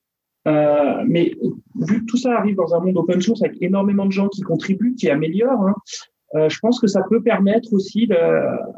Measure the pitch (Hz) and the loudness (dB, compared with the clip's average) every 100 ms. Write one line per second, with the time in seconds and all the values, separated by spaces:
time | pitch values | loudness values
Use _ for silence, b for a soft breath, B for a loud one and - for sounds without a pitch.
0 | _ _ _ _ 156 151 151 147 143 - | _ _ _ _ 0 2 4 2 2 0
1 | - 165 - - - - - - 160 226 | 0 2 0 -2 -6 -6 -12 -6 -2 -2
2 | - 247 254 226 208 190 165 170 185 180 | 0 -2 0 0 0 0 0 0 0 0
3 | 165 175 185 226 170 - 180 196 202 196 | 0 0 0 0 -2 -2 -2 0 0 0
4 | 196 190 196 - 190 160 - 180 247 254 | 0 0 -2 -4 -4 -4 -2 0 0 0
5 | 165 147 156 185 247 247 190 208 - B | 0 0 0 0 0 2 0 -2 -6 B
6 | B _ - 156 156 - 220 240 208 196 | B _ -6 0 0 0 0 2 2 0
7 | 185 226 226 190 196 226 233 202 - 208 | 2 0 2 2 2 2 0 -2 0 -2
8 | 226 170 165 160 127 123 - | 2 2 4 2 0 -4 -8